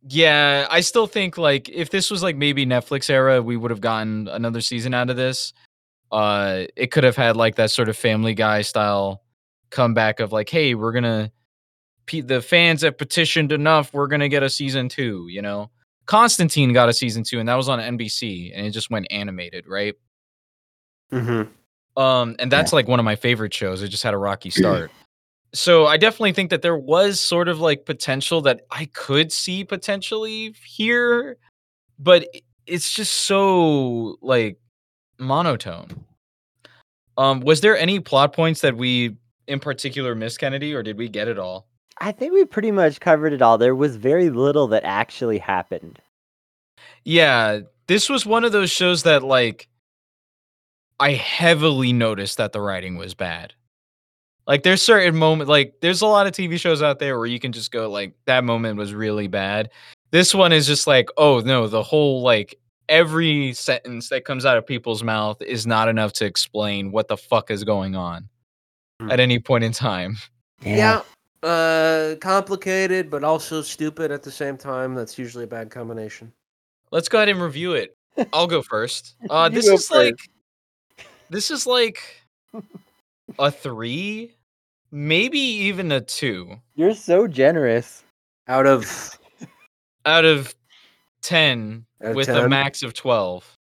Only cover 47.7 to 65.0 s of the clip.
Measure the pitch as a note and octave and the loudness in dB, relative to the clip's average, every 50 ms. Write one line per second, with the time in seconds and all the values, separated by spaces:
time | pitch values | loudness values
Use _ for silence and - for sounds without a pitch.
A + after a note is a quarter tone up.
47.7 | _ _ _ - F3+ G#3 - - C#4 B3+ - G#3 A3 A3+ A3+ A#3 G3+ G#3 F#3+ E3+ | _ _ _ 0 0 0 2 0 -2 -2 0 0 0 2 2 2 2 0 0 0
48.7 | - - F3+ F3+ F3+ D#3 C3+ E3 D3+ C#3 C3 C3+ C3+ B2+ B2 A2+ G#2 - - _ | 0 0 2 2 2 2 4 4 4 4 4 4 2 4 2 0 -2 -8 -20 _
49.7 | _ _ _ _ _ _ _ _ _ _ _ _ _ _ _ _ _ _ _ _ | _ _ _ _ _ _ _ _ _ _ _ _ _ _ _ _ _ _ _ _
50.7 | _ _ _ _ _ - C#3 C#3+ C#3+ A#2 - - - - E3+ E3 E3+ D3+ D#3 D#3+ | _ _ _ _ _ 0 0 0 0 -2 -4 -6 -4 2 4 4 4 4 4 2
51.7 | C#3+ C3 C3 B2 B2 A#2+ A#2 A2+ G#2+ G2 G2 G2+ - - A2+ G2+ - G#2+ G2+ G2+ | 2 2 0 2 2 2 0 0 -2 -4 -6 -8 -4 -4 -4 -4 -4 -6 -6 -4
52.7 | F#2+ F#2 F2+ F#2 F2+ F2 F#2+ F#2 F2 - F#2+ F2 E2 E2 E2 D#2+ _ _ _ _ | -6 -6 -8 -10 -10 -10 -12 -14 -10 -8 -8 -8 -8 -10 -12 -18 _ _ _ _
53.7 | _ _ _ _ _ _ _ _ _ _ _ _ _ _ _ - C#3 C#3+ - F3+ | _ _ _ _ _ _ _ _ _ _ _ _ _ _ _ 0 0 2 2 2
54.7 | F#3+ F#3 - - A3+ G3+ F#3 F3 D#3+ D#3+ D#3+ D#3+ D#3+ D#3 D3 C#3 D3+ C#3+ C#3 C#3 | 2 4 4 4 6 6 6 4 2 4 4 4 2 2 2 2 2 2 2 0
55.7 | _ _ - E3+ F3+ E3+ G#3+ G#3+ G#3+ G3+ G3 G3 - - F#3 E3+ E3 E3 - F3 | _ _ -2 -2 0 2 2 4 4 4 2 2 -2 -4 -6 -4 -4 -2 0 0
56.7 | D#3+ C#3+ D3+ D3 C#3 - D3 C#3 C3 A#2+ A2+ A#2+ A#2+ A#2 - B2+ A2+ A#2 A2 - | 0 2 0 0 0 -2 -4 -4 -4 -4 -4 -4 -6 -6 -6 -8 -8 -8 -10 -8
57.7 | - A#2 A2 G#2+ G2+ G2+ G2+ F#2+ _ _ _ - B2+ B2+ B2 A#2+ A#2 A2+ A2+ A2+ | -6 -6 -6 -6 -6 -8 -8 -10 _ _ _ 2 2 2 2 0 -2 0 -2 -4
58.7 | G#2 G#2 G#2 G2+ G#2 G#2 A2 G#2+ G#2 G#2+ G2+ F#2+ F2+ G2+ F#2+ G2 G2+ G#2+ A2 A2 | -4 -6 -8 -8 -6 -6 -4 -4 -2 -4 -4 -4 -4 -4 -2 -2 -2 -4 -4 -6
59.7 | _ - - - - _ _ _ - E3+ F3+ - - G3 F#3 E3+ E3 D#3 C#3+ C#3 | _ -20 -20 -20 -20 _ _ _ 4 4 4 4 4 4 6 6 6 4 4 2
60.7 | D3 C3+ - D#3+ C#3 B2+ A#2 - - - D3+ D3+ C3+ A#2+ A2 B2+ C3+ B2 A2+ G#2+ | 0 0 4 4 4 4 4 2 2 4 6 6 6 4 2 2 2 2 2 0
61.7 | G#2+ A2 G#2+ - D#3+ D3+ D3 C#3+ C3+ B2+ B2 B2+ A2+ G#2+ G#2 - - _ _ _ | 0 -2 -2 0 0 2 2 2 0 2 2 2 2 2 0 -6 -16 _ _ _
62.7 | _ _ _ - D#3 E3 E3+ D#3 D#3 D#3+ E3 D#3+ D3+ D3 C#3 C3 A#2+ - - - | _ _ _ 2 4 4 4 4 0 -2 0 0 0 0 -2 -4 -6 -6 -4 -4
63.7 | B2+ - - B2 A#2+ A#2 A2+ - C3+ B2+ B2+ - C3+ B2+ B2 C3+ B2 A2+ A2+ - | -4 -4 -4 -12 -14 -12 -8 -6 -8 -8 -6 -6 -8 0 2 2 2 2 0 -2
64.7 | C3+ A#2 _ A#2 A2+ G#2 | -8 -6 _ -6 -6 -4